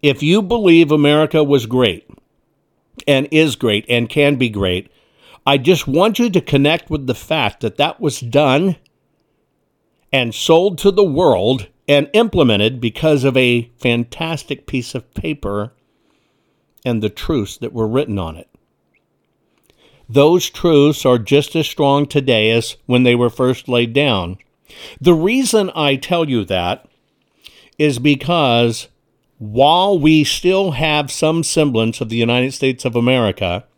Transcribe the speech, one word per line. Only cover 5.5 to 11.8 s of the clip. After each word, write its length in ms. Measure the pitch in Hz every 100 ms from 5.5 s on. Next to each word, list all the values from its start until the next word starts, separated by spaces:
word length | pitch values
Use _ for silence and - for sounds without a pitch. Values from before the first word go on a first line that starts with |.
| 139
just 300 | 127 180 -
want 320 | 139 208 208
you 100 | 240
to 120 | 180
connect 480 | - 139 139 165 -
with 180 | 156 131
the 80 | 123
fact 440 | - 160 113 -
that 160 | 113 -
that 220 | 147 -
was 200 | 165 -
done 580 | 117 135 147 135 190 165 _ _ _ _ _ _ _ _ _ _ _ _ _
and 220 | 135 120
sold 440 | - - 165 190 170
to 120 | 202
the 120 | 190
world 640 | 196 139 175 101 104 131 - _